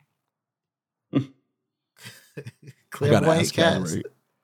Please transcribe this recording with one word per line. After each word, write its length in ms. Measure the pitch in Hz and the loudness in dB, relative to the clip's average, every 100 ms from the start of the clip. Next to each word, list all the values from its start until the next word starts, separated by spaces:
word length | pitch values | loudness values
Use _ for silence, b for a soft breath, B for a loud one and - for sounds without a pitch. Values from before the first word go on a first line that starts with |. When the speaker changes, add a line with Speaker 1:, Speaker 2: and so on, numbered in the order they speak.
| _ _ _ _ _ _ _ _ _ _ _ | _ _ _ _ _ _ _ _ _ _ _
Speaker 1:
<laughs> 0 | |
Speaker 2:
I 80 | 139 | -4
gotta 1300 | - _ _ _ _ _ _ _ - - _ 147 - - 139 - _ | -4 _ _ _ _ _ _ _ -20 -20 _ -18 -18 -20 -20 -20 _
Speaker 1:
Clairvoyant 500 | - 143 107 151 165 | -2 2 4 4 2
Speaker 2:
ask 140 | 165 | 0
Kaz 100 | - | 2
Speaker 1:
Kaz. 180 | 165 147 | 2 2
Speaker 2:
where 140 | 85 - | -4 -6
he, 80 | - - _ _ | -8 -16 _ _